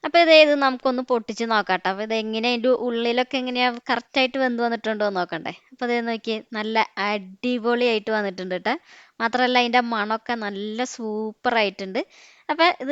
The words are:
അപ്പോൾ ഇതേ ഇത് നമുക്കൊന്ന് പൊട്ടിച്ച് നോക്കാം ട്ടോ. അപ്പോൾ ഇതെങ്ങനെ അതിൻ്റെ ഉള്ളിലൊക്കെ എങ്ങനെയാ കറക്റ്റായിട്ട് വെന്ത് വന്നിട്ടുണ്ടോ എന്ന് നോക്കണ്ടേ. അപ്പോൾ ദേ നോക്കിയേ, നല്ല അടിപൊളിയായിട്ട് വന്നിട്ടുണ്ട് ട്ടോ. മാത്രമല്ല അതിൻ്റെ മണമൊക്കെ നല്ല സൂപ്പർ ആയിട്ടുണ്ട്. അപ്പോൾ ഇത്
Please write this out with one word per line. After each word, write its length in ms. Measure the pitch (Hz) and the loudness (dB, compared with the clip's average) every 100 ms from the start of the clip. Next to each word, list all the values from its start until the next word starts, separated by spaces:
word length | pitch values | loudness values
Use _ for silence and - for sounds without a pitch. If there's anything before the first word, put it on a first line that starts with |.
| 311 | 2
അപ്പോൾ 140 | 339 | 4
ഇതേ 120 | 330 311 302 | 8 10 8
ഇത് 60 | 285 | 6
നമുക്കൊന്ന് 400 | 277 254 269 247 254 | 2 0 -2 -2 0
പൊട്ടിച്ച് 360 | 247 220 208 233 | -2 -2 -6 0
നോക്കാം 260 | 220 196 185 | 0 2 0
ട്ടോ. 60 | 185 | 0
അപ്പോൾ 140 | 190 220 | -4 -2
ഇതെങ്ങനെ 400 | 226 220 220 240 | -2 -2 -2 -2
അതിൻ്റെ 200 | 240 240 254 247 | 0 2 2 0
ഉള്ളിലൊക്കെ 500 | 233 233 240 254 269 | -2 0 0 -2 -4
എങ്ങനെയാ 280 | 254 247 247 240 - | -4 0 0 -2 -4
കറക്റ്റായിട്ട് 480 | 240 - 277 254 269 | -4 -2 -2 0 0
വെന്ത് 160 | 254 240 233 | -2 0 -2
വന്നിട്ടുണ്ടോ 400 | 233 220 208 208 | -2 -4 -2 -2
എന്ന് 100 | 190 | -2
നോക്കണ്ടേ. 340 | 175 160 185 180 _ | -4 -6 -8 -12 _
അപ്പോൾ 120 | 262 247 | -8 -2
ദേ 40 | 240 233 | -2 -2
നോക്കിയേ, 260 | 226 226 220 - 220 | -6 -6 -6 -6 -8
നല്ല 180 | 214 220 - - 202 | -2 0 0 -2 -4
അടിപൊളിയായിട്ട് 1040 | 208 190 190 247 247 226 240 247 220 214 214 | -4 -8 -8 -4 -2 0 0 2 0 -2 -2
വന്നിട്ടുണ്ട് 400 | 202 185 185 180 196 | -2 -6 -8 -4 -4
ട്ടോ. 80 | 302 _ - - _ | -4 _ -20 -20 _
മാത്രമല്ല 360 | 226 247 254 247 | -2 0 2 2
അതിൻ്റെ 180 | 240 247 233 | 2 2 0
മണമൊക്കെ 400 | 226 208 220 - 233 | -4 -2 -4 -4 -6
നല്ല 400 | 208 196 214 220 247 - | -6 -6 -8 -6 -8 -6
സൂപ്പർ 600 | 220 214 220 214 254 233 | -6 -6 -6 -4 -2 0
ആയിട്ടുണ്ട്. 400 | 208 196 190 190 370 - - _ - | 0 -2 -6 -6 -8 -14 -20 _ -8
അപ്പോൾ 160 | 311 339 - | 2 2 2
ഇത് 80 | 262 | -2